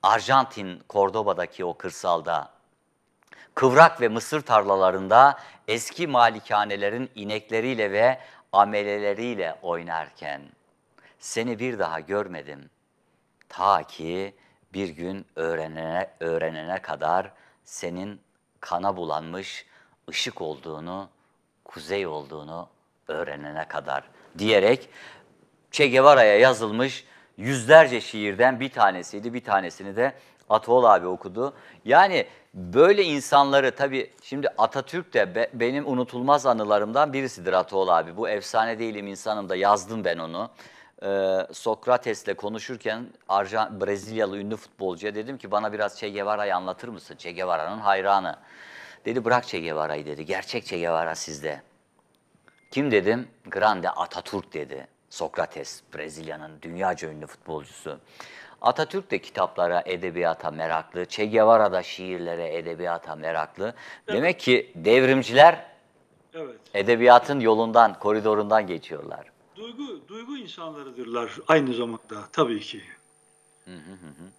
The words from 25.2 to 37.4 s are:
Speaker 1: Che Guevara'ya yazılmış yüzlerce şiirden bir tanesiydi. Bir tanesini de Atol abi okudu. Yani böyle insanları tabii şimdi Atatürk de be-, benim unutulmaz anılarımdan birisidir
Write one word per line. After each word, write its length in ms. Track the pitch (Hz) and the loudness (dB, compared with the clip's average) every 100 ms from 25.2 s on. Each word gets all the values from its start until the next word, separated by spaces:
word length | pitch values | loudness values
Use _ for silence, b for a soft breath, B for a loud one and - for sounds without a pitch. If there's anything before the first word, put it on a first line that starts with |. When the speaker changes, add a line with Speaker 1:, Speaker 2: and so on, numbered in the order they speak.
| B _ _ _ _ | B _ _ _ _
Speaker 1:
Che 180 | - 143 | 0 4
Guevara'ya 500 | 131 139 139 110 104 | 8 8 10 8 8
yazılmış 680 | 127 120 113 110 131 - b b b - | 6 4 -2 -2 -4 -6 b b b -10
yüzlerce 640 | 107 135 113 156 151 120 | -4 -4 10 10 10 2
şiirden 600 | - 110 104 98 123 123 | -6 -6 -4 2 2 2
bir 100 | 131 | -8
tanesiydi. 640 | - 104 92 87 104 117 | 2 2 2 -10 -10 -8
Bir 100 | 120 | -10
tanesini 520 | 117 98 90 - 98 98 | -2 -2 -2 -10 -10 -2
de 180 | 127 - b b _ | -2 -2 b b _
Atol 360 | 107 117 127 | 0 4 6
abi 220 | 117 95 90 | 8 6 4
okudu. 480 | 90 98 95 135 B B B | -6 -8 -6 -8 B B B
Yani 420 | 107 143 196 170 - B B | 4 6 6 2 -2 B B
böyle 500 | - 90 107 165 208 | -14 -2 6 6 6
insanları 720 | 180 143 - 143 139 139 135 - | 2 -2 2 4 6 4 2 0
tabii 360 | 139 131 - _ | -4 -2 -6 _
şimdi 260 | - 139 139 - | -12 -4 -4 0
Atatürk 560 | 113 135 - 175 175 | 0 0 -6 -10 -2
de 200 | 120 95 | 0 0
be-, 160 | 95 117 | -2 -4
benim 360 | 123 117 139 147 | -2 -2 -2 -4
unutulmaz 580 | 127 123 123 127 143 135 | -4 -4 -4 2 2 4
anılarımdan 680 | 113 104 104 104 123 151 | 0 2 0 2 0 0
birisidir 400 | 135 131 104 | -2 -6 -6